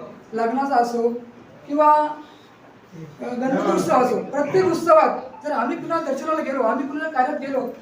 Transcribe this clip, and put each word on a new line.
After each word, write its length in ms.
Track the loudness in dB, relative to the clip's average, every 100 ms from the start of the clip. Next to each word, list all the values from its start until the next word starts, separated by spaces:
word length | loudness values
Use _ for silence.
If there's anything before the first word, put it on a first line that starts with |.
| -14 -20 -10
लग्नाचा 440 | -4 -2 -2 0 0
असो 320 | 0 0 -2 -2 -10 -20 -20 -20 -6
किंवा, 400 | 2 6 6 2 -4 -16 -20 -20 -20 -20 -20 -20 -18 -18 -12
अ, 40 |
गणपती 480 | -8 -4 -2 0 0
उत्सव 220 | 0 2
असो, 240 | 4 4 0
प्रत्येक 460 | -2 -4 0 2
उत्सवात 800 | 2 2 6 6 6 0 -8 -10
जर 80 | -4
आम्ही 240 | -2 -2 -4
पुन्हा 240 | -4 -4
दर्शनाला 420 | -2 -4 -2 -2
गेलो, 200 | -2 -2
आम्ही 240 | 0 -2 -4
पुन्हा 240 | -6 -4
कार्यात 300 | 0 -2 -2
गेलो, 280 | -4 -4 -6 -10